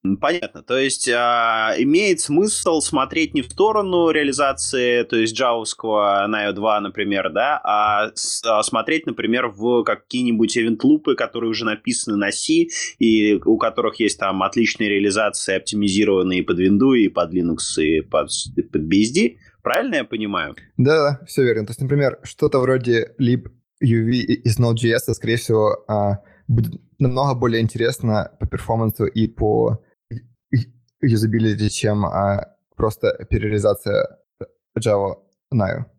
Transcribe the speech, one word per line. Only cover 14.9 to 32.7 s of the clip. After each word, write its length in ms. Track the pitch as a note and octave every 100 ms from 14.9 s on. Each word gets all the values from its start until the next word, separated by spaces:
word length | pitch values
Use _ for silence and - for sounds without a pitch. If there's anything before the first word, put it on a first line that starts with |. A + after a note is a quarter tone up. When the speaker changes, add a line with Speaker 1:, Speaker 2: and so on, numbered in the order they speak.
| G2+ G2+ G2 G#2 - - F#2+
Speaker 1:
оптимизированные 840 | - G#2 G2+ F#2+ G#2 F#2+ F#2 F2+
под 160 | - F2
винду, 360 | F#2+ G2+ C3+
и 160 | B2+ G2
под 220 | F2 F2
Linux, 480 | F2+ E2+ D#2+ - -
и 220 | D#2 D#2+
под 300 | - D2+ D2
с-, 200 | - - -
и 60 |
под 200 | - -
B 200 | D#2 F#2+
S 80 | A2
D. 260 | D3 A3+ - - _
Правильно 340 | - C#3 B3+ E3
я 80 |
понимаю? 520 | A#2+ A#2 G#2+ F#2+ D2+ D2 - -
Speaker 2:
Да, 420 | B2+ D#3 D3 C#3
да, 60 | -
всё 160 | -
верно. 220 | B2+ A2 G#2
То 60 |
есть, 100 | A#2+
например, 380 | C3+ C#3+ C3+ -
что-то 360 | - - D3+ C#3
вроде 540 | B2+ C3 A#2+ A#2 - -
lib 300 | B2 A#2+ - _ _ _
U 240 | C3+ A2+ A2+
V 60 |
и-, 300 | B2 A2+ A2
из 160 | A#2 A2
Node.js, 540 | A#2+ A2+ A#2 A#2 -
скорее 240 | - A2+ A#2
всего, 460 | - A2 G#2+ - -
а, 320 | G#2+ G2+ G2+ - _ -
будет 320 | A2+ A2 - _ _
намного 380 | C3 B2+ C#3+ B2
более 240 | B2 A2+
интересно 680 | A2+ A2+ A#2 B2+ A#2+ G#2 - _
по 80 | -
перформансу 580 | E3 - A2+ A2 - G#2
и 220 | A2+ A2
по 560 | - G#2+ A2+ A2+ A2 _ _ _
ю-, 140 | A2+ - _ _
ю-, 220 | B2+ - _ _ _
юзабилити, 680 | C#3 A2+ A2 A2+ A2 G#2 G#2
чем, 360 | - G#2+ G#2 F#2+
а, 500 | F2 G2 G2+ - _ _